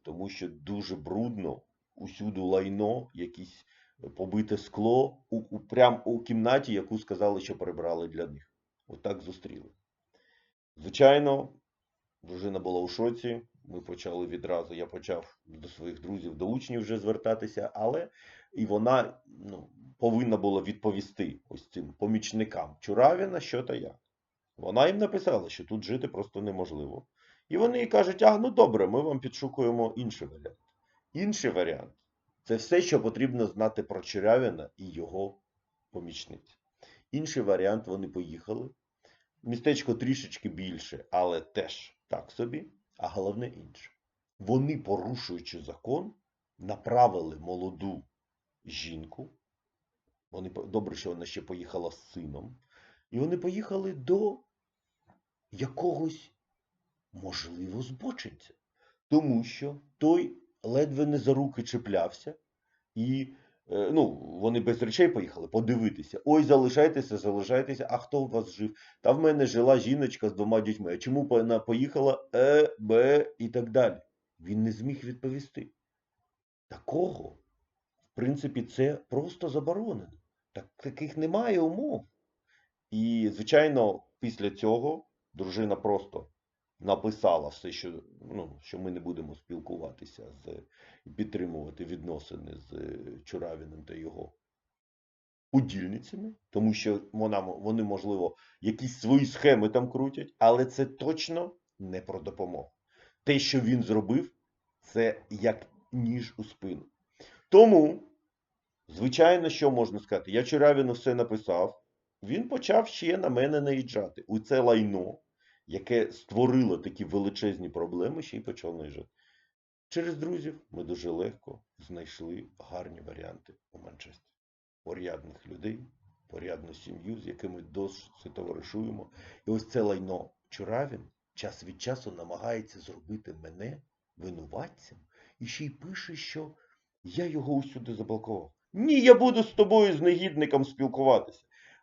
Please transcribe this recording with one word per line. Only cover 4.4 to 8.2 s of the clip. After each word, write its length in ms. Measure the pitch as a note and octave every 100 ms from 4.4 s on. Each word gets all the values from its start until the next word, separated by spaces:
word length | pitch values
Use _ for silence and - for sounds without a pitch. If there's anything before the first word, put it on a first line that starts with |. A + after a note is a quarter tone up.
| G#2+ G2+
скло, 680 | - - A2 B2+ C#3 - _
у, 60 | A2+
у, 240 | - G#2+
прям 420 | - A#2 B2 A#2
у 160 | A2+ A#2+
кімнаті, 520 | A#2 A2+ A2+ C#3 C#3
яку 260 | G2+ F#2 A2
сказали, 420 | - F#2 G2+ G2
що 180 | F#2+ E2
прибрали 500 | E2 D#2+ E2+ E2+ E2
для 180 | D#2+